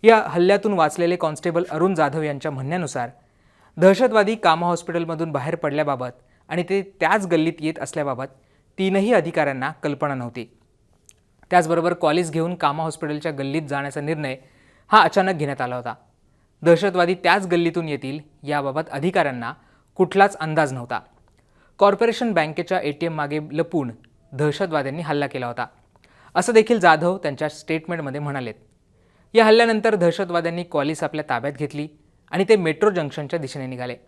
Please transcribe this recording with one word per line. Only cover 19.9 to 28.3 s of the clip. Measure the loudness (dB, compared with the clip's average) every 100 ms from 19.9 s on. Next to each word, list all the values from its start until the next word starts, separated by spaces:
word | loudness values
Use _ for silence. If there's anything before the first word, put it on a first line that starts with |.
| -2
कुठलाच | 0 6 4 4
अंदाज | -2 0 0
नव्हता. | -2 -8 -8 -10 _ _ _ _ _ _ _
कॉर्पोरेशन | 4 4 0 0 -2
बँकेच्या | 0 0 -4 -4 -2
एटीएम | -2 -4 -4
मागे | -4 -4 -4 -6
लपून | -6 -4 -2 -4 -8 _ _ _
दहशतवाद्यांनी | -4 -2 -2 -2 -2 -4 -6
हल्ला | -4 -2 -2
केला | -4 -8
होता, | -8 -10 _ _ _ _ _ -6 -2
असं | 4
देखील | 4 4 4
जाधव | 6 6 4 0
त्यांच्या | -4 -4 -6
स्टेटमेंटमध्ये | -8 -6 -6 -4 -8 -6 -6
म्हणालेत. | -6